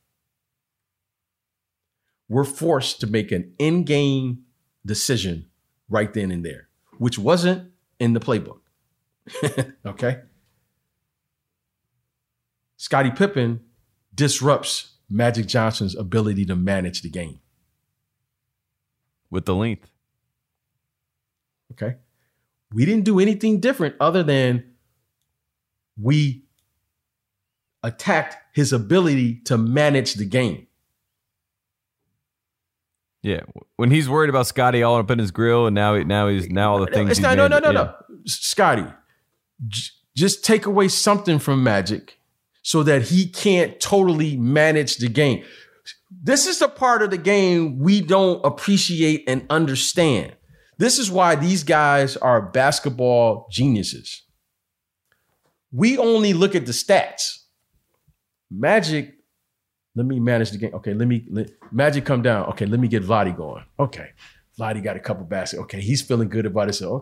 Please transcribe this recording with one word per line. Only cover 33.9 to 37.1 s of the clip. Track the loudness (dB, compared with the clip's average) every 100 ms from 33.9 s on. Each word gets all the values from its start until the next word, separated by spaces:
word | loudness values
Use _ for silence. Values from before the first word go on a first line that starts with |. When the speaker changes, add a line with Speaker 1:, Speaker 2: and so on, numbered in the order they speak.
Speaker 2:
he's | 4 2
worried | 2 2
about | 2 0
Scottie | 2 2 4
all | 2 2
up | 2
in | 0
his | -2
grill, | 0 2 4 2
and |
now | 2 2 2
he, |
now | 0 0 0
he's, | 0 -2
now | 0 2
all | 2
the | 0
things | 0 0